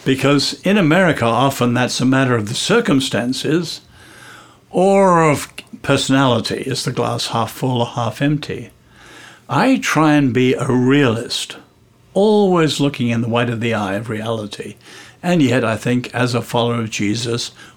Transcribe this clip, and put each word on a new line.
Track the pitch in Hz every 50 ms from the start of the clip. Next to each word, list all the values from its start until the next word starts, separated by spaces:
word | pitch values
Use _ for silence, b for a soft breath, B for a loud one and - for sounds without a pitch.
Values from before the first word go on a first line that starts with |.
| -
Because | 135 135 135 135 139 143 139 - - - -
in | - 180 208
America, | 214 170 143 160 190 185 160 127 - 117
often | 117 113 120 135 135 127 - 123 120 120
that's | 123 123 113 - -
a | 139
matter | 131 131 135 135 127 123
of | 113 104
the | 107 131
circumstances | - - - 208 233 233 208 147 131 131 - - 104 120 123 131 - - 131 156 180 165 - - - - B B B B B B B B B B B B B B B B -
or | - 175 185 196 196 196 196 185 175 165 165 151
of | 135 - - - - - - - - - -
personality. | 143 139 135 - - 135 135 139 127 117 117 110 - 120 -
Is | - 131 123 - -
the | 131
glass | 120 120 117 113 120 117 -
half | - - 113 110 -
full | - - 135 131 123 120
or | 117
half | - - 123 117 110 - -
empty? | 143 147 151 147 - - - 117 117 - - _ B B B B B B B B B B B B B
I | B 123 151 220 262 262
try | - - - - 151 156 151 147
and | 147 139 123 107
be | 123 127 127 123
a | - 123 120
realist, | 123 127 123 131 139 147 139 120 110 113 123 - - - - - - - - _ _ _ _ _ _ _ _ _ -
always | 190 202 220 208 208 202 185 180 170 160 143 - -
looking | 139 143 143 - 123 120
in | 117 117
the | 120 110
white | 117 120 123 120
of | 117 107
the | 120 117 110
eye | 104 101 95 98
of | 104 117 120
reality. | 110 107 110 117 113 113 104 104 - - - - - - B B B B B B B B
And | - 175 180 165
yet, | 139 117 123 131 113
I | 110 110
think, | 107 - 120 123 123 123 - -
as | 120 127 120 123
a | 113
follower | 104 - - 120 117 120 120 117
of | 113 107
Jesus, | - - 104 101 110 117 117 117 117 117 - - B B B B B